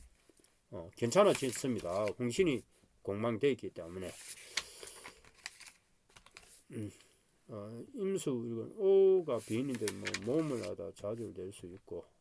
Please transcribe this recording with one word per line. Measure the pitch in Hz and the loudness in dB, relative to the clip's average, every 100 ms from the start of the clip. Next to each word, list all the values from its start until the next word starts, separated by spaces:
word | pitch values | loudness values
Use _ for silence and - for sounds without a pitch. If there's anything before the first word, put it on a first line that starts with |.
| - - - - - _ _ | -20 -20 -20 -20 -20 _ _
어, | 98 85 - | -12 -12 -2
괜찮아졌습니다. | 117 160 202 135 131 107 135 110 87 92 107 - | 2 6 6 6 2 -2 -2 -2 -2 0 0 -2
홍신이 | 120 120 185 123 - _ _ _ | -2 2 4 2 -2 _ _ _
공망돼 | - 101 117 110 143 | -6 -2 -2 2 2
있기 | 123 95 | 2 -4
때문에. | - 85 92 90 - - - - - - - - - - - - - - - - - _ _ _ - - - - - - | -10 -10 -8 -8 -10 -12 -14 -10 -10 -10 -12 -16 -16 -18 -20 -20 -20 -18 -16 -18 -20 _ _ _ -20 -20 -20 -20 -20 -14
음, | 123 104 - - _ _ _ - | -10 -8 -10 -20 _ _ _ -14
어, | 110 101 117 - | -12 -10 -12 -12
임수 | 269 196 190 - | -6 -2 0 0
이건 | 127 117 113 113 220 | -2 -2 -6 -6 0
오가 | 196 196 190 190 156 117 | 6 10 10 8 4 -2
비인인데 | 104 110 139 117 107 | 0 0 0 0 -2
뭐 | 98 98 95 101 151 | -2 -4 -4 0 2
몸을 | 156 123 98 | 2 0 -2
하다 | 98 98 | -6 -8
자주를 | - 101 117 107 | -6 -6 -4 -6
낼 | 92 92 | -8 -10
수 | 98 90 | -10 -14
있고 | 95 - 87 - _ | -14 -10 -10 -12 _